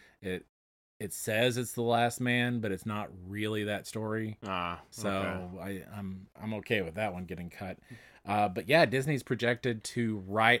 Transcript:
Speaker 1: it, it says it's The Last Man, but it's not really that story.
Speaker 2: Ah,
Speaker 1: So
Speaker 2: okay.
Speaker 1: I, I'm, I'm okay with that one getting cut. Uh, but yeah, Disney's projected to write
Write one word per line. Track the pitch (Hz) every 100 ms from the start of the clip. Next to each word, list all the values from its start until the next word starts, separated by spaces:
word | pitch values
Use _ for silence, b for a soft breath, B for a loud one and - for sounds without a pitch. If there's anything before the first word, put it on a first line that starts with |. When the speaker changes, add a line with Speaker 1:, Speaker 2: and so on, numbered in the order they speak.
| b b
Speaker 1:
it, | 95 90 - _ _ _ _ -
it | 101
says | - - 110 127 120
it's | 120
The | -
Last | 117 117 117 -
Man, | 123 123 123 120
but | 107
it's | 95
not | - 104 104 95 90
really | 101 107 107
that | 104 101 95
story. | 110 107 110 110 107 104
Speaker 2:
Ah, | 92 87 87 -
Speaker 1:
So | - 107
Speaker 2:
okay. | 95 98 95 90 92 98 98 -
Speaker 1:
I, | 104
I'm, | 98 95 98 -
I'm | 110
okay | 107 - 110
with | 85 82
that | 107
one | 90
getting | 90 85 87
cut. | - 92 95 B 117 B B -
Uh, | 104 104
but | 92 95
yeah, | 156 147
Disney's | 127 135 143
projected | - 120 120 120 127 113
to | - - 117 107 92
write | 104 113 120